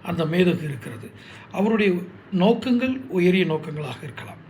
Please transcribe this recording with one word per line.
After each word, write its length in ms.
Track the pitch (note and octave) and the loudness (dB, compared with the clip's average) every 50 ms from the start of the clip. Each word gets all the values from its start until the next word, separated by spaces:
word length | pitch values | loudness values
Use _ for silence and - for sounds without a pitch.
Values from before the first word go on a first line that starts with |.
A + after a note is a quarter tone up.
| - | -6
அந்த 220 | - E3+ E3 D#3+ | -6 -2 -2 -2
மேதகு 380 | D3+ E3 F3+ F#3 F3+ E3+ - D3+ | 0 2 4 4 4 2 0 -2
இருக்கிறது. 440 | D3+ C#3 A#2+ - D3 A#2 G#2+ A#2 - - - - - - - - - | -6 -8 -8 -10 -12 -12 -12 -14 -16 -18 -18 -20 -20 -20 -20 -18 -10
அவருடைய 420 | - F3+ G3+ A3+ A3+ A3 G#3+ G3 F3+ F3 - - - - - - | -4 -2 0 2 2 4 4 2 2 0 -4 -8 -14 -18 -14 -4
நோக்கங்கள் 680 | - F3+ F3+ G#3+ A#3 - - C4 B3 A#3+ C4 C4 C4 - - - | 0 4 4 4 4 4 2 2 2 2 2 0 -2 -4 -6 -4
உயரிய 360 | - F#3 F3 F3+ F#3 F#3+ F3+ | 0 2 4 4 4 4 2
நோக்கங்களாக 580 | D#3+ D#3 D#3 D3+ D#3 D3 D3+ D3+ C3+ A#2+ - - | 2 0 -2 -4 -6 -8 -8 -8 -8 -10 -10 -12
இருக்கலாம் 380 | C#3+ G#2+ - G#2+ G#2 - - - - | -14 -12 -14 -14 -16 -16 -18 -20 -20